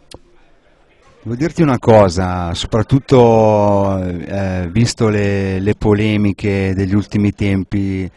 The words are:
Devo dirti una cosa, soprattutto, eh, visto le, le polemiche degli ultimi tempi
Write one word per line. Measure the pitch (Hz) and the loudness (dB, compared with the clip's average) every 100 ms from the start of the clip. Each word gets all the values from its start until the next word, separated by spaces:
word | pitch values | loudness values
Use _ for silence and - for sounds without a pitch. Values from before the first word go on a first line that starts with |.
| _ - _ _ _ _ _ _ _ _ _ _ | _ -20 _ _ _ _ _ _ _ _ _ _
Devo | 107 | -10
dirti | 120 165 160 | -6 -4 0
una | 151 120 | 0 0
cosa, | - 107 98 87 92 90 87 | 4 6 6 2 -4 -4 -6
soprattutto, | 85 - 113 - 135 - 127 117 113 110 104 104 101 98 95 | -6 -4 -4 0 0 2 4 6 4 4 2 2 0 0 -2
eh, | 90 87 76 98 95 92 87 | -4 -8 -8 -6 -4 -4 -4
visto | 101 120 - 113 | 0 -2 0 0
le, | 104 101 98 95 95 | 0 -2 -2 -2 -2
le | 98 101 | -2 0
polemiche | 110 101 110 104 101 92 104 98 95 | 0 2 2 0 -2 -2 -2 -2 -2
degli | 95 95 | -2 0
ultimi | 101 98 107 104 | -2 -2 -2 -2
tempi | - 101 98 92 101 98 95 92 | -2 -2 -2 -2 -4 -4 -6 -8